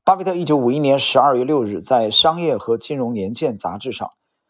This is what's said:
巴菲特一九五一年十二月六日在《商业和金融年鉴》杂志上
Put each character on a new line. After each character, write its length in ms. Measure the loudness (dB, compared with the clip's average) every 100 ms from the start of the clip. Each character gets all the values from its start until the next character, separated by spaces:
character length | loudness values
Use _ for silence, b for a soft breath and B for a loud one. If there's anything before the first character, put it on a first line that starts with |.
巴 120 | 0 2
菲 80 |
特 100 | 0
一 120 | -2 0
九 100 | 2
五 160 | 2
一 80 | 2
年 180 | 2 2
十 200 | 2 2
二 160 | 4 2
月 80 |
六 220 | 0 0 -2
日 160 | -6
在 260 | 0 0 2
《商 280 | 4 2 2
业 160 | -2 -2
和 220 | -2 -4
金 200 | -4 -6
融 160 | -4
年 200 | -4 -6
鉴》 220 | -4 -4 -4
杂 200 | -8 -8
志 140 | -10
上 220 | -10 -12 -14 _ _ _